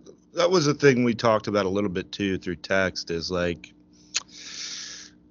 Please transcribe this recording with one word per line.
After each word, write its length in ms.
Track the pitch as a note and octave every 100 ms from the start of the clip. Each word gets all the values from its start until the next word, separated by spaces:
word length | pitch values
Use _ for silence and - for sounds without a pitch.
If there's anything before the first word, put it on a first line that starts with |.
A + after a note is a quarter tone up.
| - - _
that 160 | E3 F3
was 160 | F#3 D3
a 80 |
thing 280 | C#3+ C#3+ B2
we 100 | A#2+
talked 320 | G#2 A#2 G#2+ G#2+
about 200 | G2+ F#2+
a 20 |
little 200 | G2+ G2+
bit, 220 | F2+ -
too, 260 | - G2+ F2+
through 180 | F#2 E2
text, 540 | - F#2+ F#2 - -
is, 200 | E2+ D#2+
like, 420 | F2+ F2 E2+ - - _ - - - - - - - - - - - - - -